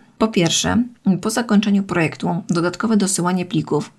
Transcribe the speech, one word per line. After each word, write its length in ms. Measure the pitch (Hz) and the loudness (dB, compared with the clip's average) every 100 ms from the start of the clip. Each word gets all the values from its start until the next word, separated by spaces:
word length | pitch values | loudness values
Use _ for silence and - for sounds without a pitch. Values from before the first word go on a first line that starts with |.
| _ - | _ -2
Po 100 | 220 | 0
pierwsze, 540 | 208 165 - - 208 247 - - 180 | 2 2 2 0 0 0 -2 0 0
po 100 | 214 | 0
zakończeniu 520 | 220 226 208 208 196 | -2 2 2 4 0
projektu 600 | 196 180 151 - 175 175 - | 0 0 0 -2 -4 -4 -2
dodatkowe 480 | 165 175 175 226 214 | 0 0 -2 0 2
dosyłanie 500 | 185 - 175 180 175 | 2 0 0 -2 -2
plików 460 | 156 - 147 - | -4 -2 -2 -4